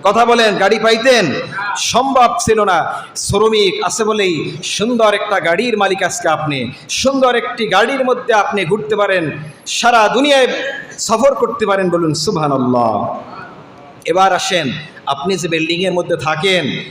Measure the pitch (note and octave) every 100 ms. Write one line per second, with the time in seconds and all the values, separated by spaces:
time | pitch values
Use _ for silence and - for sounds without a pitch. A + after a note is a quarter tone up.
0 | F#3+ G#3 A#3 A#3 A3+ F#3 G3 A3 A3 A3+
1 | B3 B3 F3 A2+ - - - - - A3
2 | C4+ C4 A#3+ A#3+ - A3 G3+ E3+ C#3+ -
3 | - - - G3+ A3 A3 G3 - F3+ -
4 | A3 A3 F#3+ E3 - D3 - - G#3+ A#3+
5 | A3 G3+ - F#3+ E3+ F3 A#3+ G#3+ G3 F#3
6 | F#3 - E3+ D3+ D3 C#3 A#2+ - - -
7 | C4 C4+ B3+ A#3+ A#3 B3 A3 F#3 A#3 C4+
8 | B3+ B3 - A3 G3 G3 E3+ G#3+ G#3+ G#3+
9 | G3+ F#3 D#3 - - - - - A#3 A#3+
10 | G#3 G#3 C#4+ C#4 B3 F#3 - - - -
11 | - A3 C4+ C4+ B3 - G#3 G3 F#3 E3+
12 | E3 D3 - G3 D3+ C3+ B2 B2 A#2+ G#2
13 | - - - - - - - - - -
14 | - E3+ F#3+ F3+ - F#3 C#3+ G#2+ - -
15 | - C#3 F3 F#3+ E3 D#3+ E3+ E3+ F#3 F3+
16 | E3 E3 D3 D#3 F#3 F#3 C#3+ - -